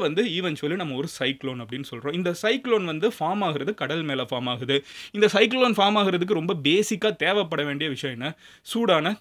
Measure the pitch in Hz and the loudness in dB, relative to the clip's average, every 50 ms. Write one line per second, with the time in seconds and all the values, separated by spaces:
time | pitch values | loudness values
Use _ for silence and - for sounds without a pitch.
0 | 190 151 156 185 240 254 165 180 185 180 151 - - 151 170 196 175 151 131 127 | 4 2 2 2 0 0 0 -2 -2 -2 -2 -2 -2 -2 -2 -2 -4 -4 -4 -4
1 | 165 165 - - 131 131 135 135 - 135 127 123 117 110 120 131 139 - - 117 | -6 -6 -4 -2 -2 -2 -2 -4 -6 -8 -8 -8 -8 -8 -8 -10 -8 -10 -12 -8
2 | 110 143 156 175 185 175 175 - - 220 240 277 - 254 226 214 185 170 156 156 | -6 -4 -4 -2 -2 -2 -2 0 0 0 0 0 2 2 2 2 2 0 -2 0
3 | 180 240 - - 156 165 190 208 196 170 151 143 135 175 214 - - 127 151 165 | 0 0 0 0 -2 0 0 0 0 0 -2 -2 -4 -4 -4 -4 -4 -4 -2 -4
4 | 160 151 135 131 127 - 131 123 123 127 123 113 127 123 135 139 - - - - | -2 -2 -2 -4 -4 -4 -4 -4 -2 -4 -4 -4 0 0 0 0 0 -4 -12 -16
5 | - - - 208 214 208 - 202 233 233 247 254 254 247 214 208 196 202 214 214 | -16 -10 2 4 4 4 6 6 4 4 4 4 2 4 4 4 4 4 4 4
6 | 202 190 180 175 175 180 208 165 160 175 190 160 131 143 165 196 208 - 226 175 | 2 2 2 0 0 0 0 0 0 0 -2 0 2 2 4 4 2 0 -2 0
7 | - 214 208 - 147 170 196 208 196 160 165 156 147 147 143 143 156 156 135 - | 0 -2 0 0 0 2 2 2 0 0 -2 -2 -2 -2 -4 -4 -4 -4 -4 -4
8 | - 139 123 117 123 151 165 - - - - - _ - - 226 233 208 175 156 | -6 -6 -6 -6 -6 -8 -8 -10 -16 -20 -20 -20 _ -6 -2 0 4 4 4 4
9 | 156 175 208 - | 4 0 -2 -4